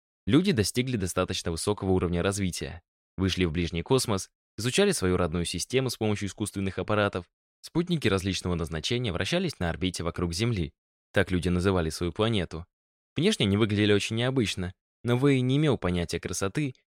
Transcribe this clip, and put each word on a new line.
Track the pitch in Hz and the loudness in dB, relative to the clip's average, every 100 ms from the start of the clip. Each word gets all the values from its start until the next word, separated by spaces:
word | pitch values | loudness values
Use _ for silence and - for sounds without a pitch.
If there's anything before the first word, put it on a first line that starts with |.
| _ _ - | _ _ 2
Люди | 131 190 | 4 4
достигли | 139 98 - 131 123 | 2 2 0 -2 -2
достаточно | 92 - 90 92 - | -2 -2 -2 -2 -4
высокого | 82 - 104 95 | -4 -2 -2 2
уровня | 92 92 87 | 2 2 0
развития, | 92 101 95 - 69 82 _ _ _ - | 0 0 -2 -4 -8 -12 _ _ _ -2
вышли | 92 87 90 | 0 2 0
в | |
ближний | 78 85 85 | 0 -2 -2
космос, | - 131 - 98 - _ _ - | 0 0 2 -4 -4 _ _ -8
изучали | 113 151 202 | -2 2 2
свою | 175 92 90 | 2 2 2
родную | 87 87 85 | 2 0 -2
систему | 87 - 123 131 | -4 -2 -2 -2
с | - | -2
помощью | 107 104 101 | -2 -2 -4
искусственных | - 104 98 95 95 | -6 -6 -4 -4 -4
аппаратов. | 101 107 101 98 87 _ _ _ | -2 2 2 0 -8 _ _ _
Спутники | - 165 175 170 113 | -6 -4 0 0 2
различного | 95 95 90 92 87 | 2 0 -2 -2 -2
назначения | 80 80 - 120 123 | -2 -4 -2 -2 -2
вращались | 85 95 175 185 - | -2 -2 0 -2 -2
на | 87 | -4
орбите | - 92 - | 0 -2 -2
вокруг | 85 - 87 | -6 -2 -2
Земли. | 82 117 110 73 - _ _ _ | 0 -2 -2 -4 -8 _ _ _
Так | - 90 | 0 2
люди | 92 87 | 2 2
называли | 87 92 92 80 | 2 2 2 0
свою | - 87 | -2 -4
планету. | - 110 110 80 80 82 _ _ _ _ - | -2 0 0 -4 -8 -14 _ _ _ _ 0
Внешне | 180 214 101 | 0 2 2
они | 101 | 4
выглядели | 110 101 104 | 2 4 4
очень | 101 - 113 | 4 2 -2
необычно, | 123 135 101 - 87 - _ _ | -2 0 0 -2 -6 -8 _ _
но | 113 123 | 0 2
Вэй | 143 135 | 4 4
не | 127 139 | 4 2
имел | 151 113 | 2 2
понятия | 90 87 85 85 | 2 0 0 -4
красоты | - 92 98 151 147 - _ | -4 -4 -2 -2 -4 -6 _